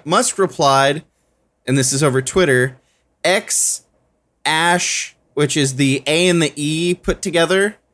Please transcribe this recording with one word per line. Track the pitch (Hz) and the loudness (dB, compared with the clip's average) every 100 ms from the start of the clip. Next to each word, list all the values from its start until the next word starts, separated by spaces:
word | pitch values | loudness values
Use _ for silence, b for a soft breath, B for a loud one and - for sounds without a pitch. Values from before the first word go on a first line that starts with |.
Musk | 151 202 254 - | -2 0 0 -2
replied, | 185 - 143 135 139 147 - _ _ _ _ _ - | -2 0 2 4 2 0 -8 _ _ _ _ _ -2
and | 135 | 0
this | 131 | 0
is | 139 | 0
over | 147 131 | 0 0
Twitter, | 135 196 170 127 127 127 _ _ _ _ | 0 0 2 2 0 -4 _ _ _ _
X | 165 190 - - - - _ _ _ _ _ _ | -2 -2 -2 -4 -2 -6 _ _ _ _ _ _
Ash, | 147 156 170 175 - - - - _ | -2 0 2 0 -2 -6 -10 -16 _
which | - 139 156 | -2 -2 0
is | 135 131 | -2 0
the | 139 135 - | 0 0 -2
A | 156 180 | 0 2
and | 170 | 2
the | 156 - | 0 -2
E | 147 160 175 | -4 -2 -2
put | 175 - - | -2 -4 -6
together. | 190 165 165 190 202 208 _ | -2 0 0 2 0 -4 _